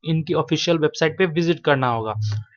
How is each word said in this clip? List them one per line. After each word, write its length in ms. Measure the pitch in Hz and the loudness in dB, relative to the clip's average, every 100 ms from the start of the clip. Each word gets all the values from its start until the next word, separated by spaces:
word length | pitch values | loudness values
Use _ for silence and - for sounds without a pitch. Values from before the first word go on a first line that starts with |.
इनकी 300 | 156 160 151 | -2 -2 0
ऑफिशियल 440 | 160 151 156 - 165 | -2 0 0 2 2
वेबसाइट 400 | 151 - 160 156 | 0 0 -2 0
पे 80 | 185 | 0
विजिट 340 | 160 170 170 | 2 0 0
करना 280 | - 139 127 | 2 2 2
होगा। 260 | 117 110 107 107 104 - | 0 -2 -4 -4 -4 -8